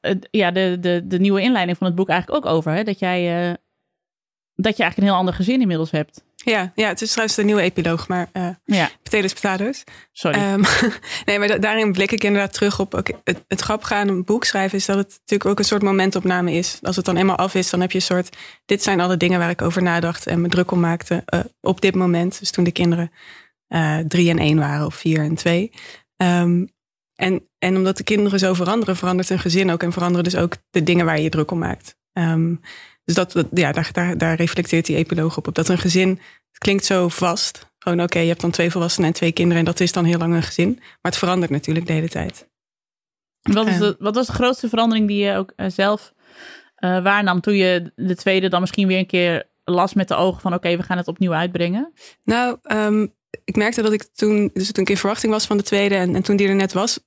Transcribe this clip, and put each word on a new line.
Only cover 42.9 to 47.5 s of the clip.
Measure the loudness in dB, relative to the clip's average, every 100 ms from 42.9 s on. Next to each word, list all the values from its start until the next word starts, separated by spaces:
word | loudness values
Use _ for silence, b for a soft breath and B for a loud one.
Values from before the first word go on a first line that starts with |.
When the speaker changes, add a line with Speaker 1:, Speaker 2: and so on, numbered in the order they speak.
| _ _ _ _ _
Speaker 1:
Wat | 0 2 2
is |
Speaker 2:
Ehm. | 2
Speaker 1:
de, | 0 0
wat | -2
was | -2 -2
de |
grootste | 0 0 0 -2
verandering | 0 2 2 2
die | 2
je | 0 -2
ook, | -4 -6
eh, | -6
zelf, | 0 0 0 -6 _ B B B B B
eh, | _ -2 0
waarnam | 2 2 2 0
toen | 2